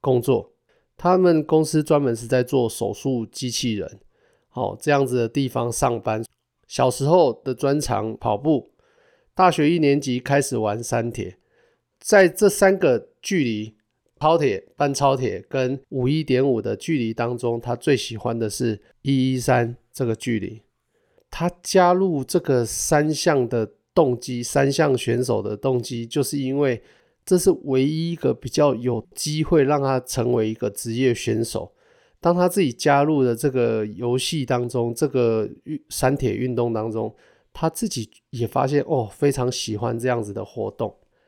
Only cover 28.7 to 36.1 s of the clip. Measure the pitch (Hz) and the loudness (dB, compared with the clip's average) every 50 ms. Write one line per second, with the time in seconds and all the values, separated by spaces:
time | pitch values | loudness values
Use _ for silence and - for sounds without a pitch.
28.7 | 127 113 120 127 120 113 - _ - - - 147 151 156 156 - 170 156 135 135 | 2 0 -2 -4 -4 -4 -6 _ -12 -10 -6 -4 -2 -2 0 2 4 4 4 4
29.7 | 147 143 139 135 131 127 127 - - 127 113 123 123 120 110 110 110 - 117 107 | 2 0 0 0 -2 -2 -4 -4 -4 -2 -2 0 0 0 0 -2 -4 -4 -6 -6
30.7 | 98 - - 117 113 120 135 127 117 - - 120 113 107 117 - - - 80 - | -6 -6 -8 -6 -2 0 2 2 0 0 -2 -2 -2 -2 -2 -4 -6 -8 -8 -10
31.7 | _ _ _ _ _ _ _ _ _ _ - 175 175 180 180 175 180 202 180 135 | _ _ _ _ _ _ _ _ _ _ 0 0 2 2 2 0 2 2 0 0
32.7 | 120 - - 151 143 139 143 156 156 143 131 123 117 113 - 143 127 131 120 117 | -2 0 2 2 4 4 4 2 2 2 2 2 0 0 -2 0 0 2 0 0
33.7 | 113 110 107 107 101 90 120 120 123 131 - - 165 156 131 117 131 123 123 120 | 0 -2 -4 -6 -8 -6 -4 -2 -2 -2 -2 -4 -4 -4 -2 -2 -2 -2 -2 -2
34.7 | - 123 117 117 120 - 160 139 - 131 123 117 113 110 104 - - - - - | -2 -2 -2 -2 -2 -2 -2 0 0 2 2 2 2 0 -2 -4 -8 -14 -12 -12
35.7 | 156 139 _ - - - - 131 | -12 -12 _ -10 -6 -2 0 0